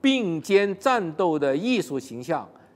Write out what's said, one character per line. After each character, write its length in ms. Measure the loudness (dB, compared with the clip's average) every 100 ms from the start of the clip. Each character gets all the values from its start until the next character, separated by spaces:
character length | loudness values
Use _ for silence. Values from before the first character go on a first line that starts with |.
并 400 | 0 2 0 -4
肩 340 | 2 2 2 0
战 320 | 0 0 0
斗 240 | 0 0 2
的 180 | 2 0
艺 240 | 0 -2
术 200 | -2 -6
形 240 | -8 -10
象， 240 | -4 -4 -6 -16 -20